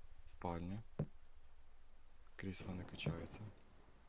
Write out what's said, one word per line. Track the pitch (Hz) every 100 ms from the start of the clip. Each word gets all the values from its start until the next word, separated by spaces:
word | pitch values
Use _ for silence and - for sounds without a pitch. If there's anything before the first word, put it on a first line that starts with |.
| - -
спальня. | - - 90 85 85 104 - - 147 - - - - - - - - - - - -
Крісло | - 95 90 -
не | 90
качається. | - - 147 - - - 107 - - - - -